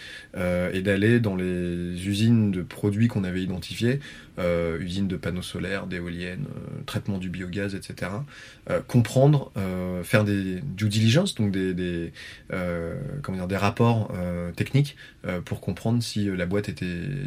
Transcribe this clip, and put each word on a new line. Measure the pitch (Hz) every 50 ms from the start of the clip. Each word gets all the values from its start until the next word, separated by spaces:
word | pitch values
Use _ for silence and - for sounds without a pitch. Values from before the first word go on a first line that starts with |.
| - - - - - - -
euh, | 92 90 90 90 90 90 90
et | 90 95
d'aller | 92 101 98 98 104 113 120 120
dans | 117 101 95
les | 92 92 92 90 90 87 87 87 87 87 87 87 87 92
usines | 98 101 101 110 117 120 113 107 101
de | 92 90
produits | 85 - - - - 104 98 104 117 120
qu'on | - 110 95
avait | 90 90 92
identifiées, | 92 92 95 90 - - 90 - 110 120 131 143 - - - - - - - -
euh, | 92 87 87 85 85 82 82 82
usines | 92 90 87 98 98 95
de | 95
panneaux | 85 - 98 85 90
solaires, | 85 - - 90 87 92 98 98 95 92
d'éoliennes, | 92 90 87 87 85 85 90 90 92 95 98
euh, | - - - - - - - -
traitement | - - 104 - - 101 92
du | 92 92
biogaz, | 85 90 95 90 90 101 98 101 98
et | 101
cetera, | - - - - - 92 98 110 147 - - - - - - - - -
euh, | - - -
comprendre, | - - 127 117 - - 127 135 147 151 139 - - -
euh, | - 98 92 92 92 90 92 90 90 87
faire | - - 107
des | 107 101 101 98 95 95 92 92
due | 90 95 95 92 107 107
diligence, | 101 110 110 113 117 160 202 190 -
donc | - 110 101
des, | 92 95 95 95 90
des, | 87 90 90 87 85 85 80 73 - - - - - - -
euh, | - 92 90 87 85 85 82 85 85 - - - - -
comment | - - 95 92
dire, | 90 90
des | 98
rapports, | 95 101 101 101 - 117 117 120 113 104 - 92
euh, | 92 90 87 87 87 87 87
techniques, | 87 - 107 - - 135 143 143 - - - - - - -
euh, | 92 90 87
pour | 87 - 101 -
comprendre | - - 92 - - 113 117 120
si, | 113 - - 107 104 101
euh, | 95
la | 90 87
boîte | 87 98 104 104 -
était, | 87 - 92 90 90 87 87 95 95 95 95